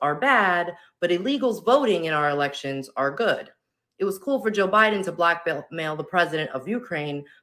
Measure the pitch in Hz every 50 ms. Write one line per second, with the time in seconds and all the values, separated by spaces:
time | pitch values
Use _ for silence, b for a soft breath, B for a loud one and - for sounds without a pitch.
0 | 139 147 151 160 240 277 269 233 202 185 180 175 175 175 175 B B B B B
1 | - 175 175 175 190 247 285 277 240 254 220 - - 220 247 294 285 226 196 170
2 | 165 160 156 151 147 147 143 143 143 139 139 - - 139 135 139 135 - - -
3 | 135 139 139 - 233 202 135 - - - _ _ _ _ _ _ _ _ _ -
4 | 185 196 196 - - 285 277 262 - 220 208 202 196 185 190 214 220 214 208 202
5 | 185 175 151 - 170 170 170 165 - 170 156 139 143 - 165 165 160 156 156 151
6 | 147 - - 180 175 156 151 160 156 - - 135 127 185 220 247 247 - 170 151
7 | 147 147 143 143 143 B B B